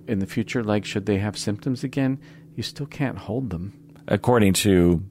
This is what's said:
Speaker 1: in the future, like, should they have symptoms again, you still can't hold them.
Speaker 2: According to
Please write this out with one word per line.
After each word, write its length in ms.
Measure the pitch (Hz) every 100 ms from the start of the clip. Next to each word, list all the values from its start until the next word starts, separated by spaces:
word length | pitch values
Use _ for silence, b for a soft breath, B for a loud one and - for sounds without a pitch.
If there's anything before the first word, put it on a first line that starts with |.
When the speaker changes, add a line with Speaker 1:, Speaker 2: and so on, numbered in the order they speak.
| -
Speaker 1:
in 120 | 104
the 60 | 95
future, 360 | - 107 127
like, 220 | 107 107 98
should 200 | 107 101
they 120 | 98
have 200 | 104 101
symptoms 460 | - 107 143 123
again, 360 | 135 139 131 135 B B B -
you 80 |
still 220 | 113 - 143
can't 320 | - 135 98
hold 320 | - 113 131
them. 240 | 85 95 - - - -
Speaker 2:
According 440 | 101 - 120 101
to 480 | 92 104 92 87 85 98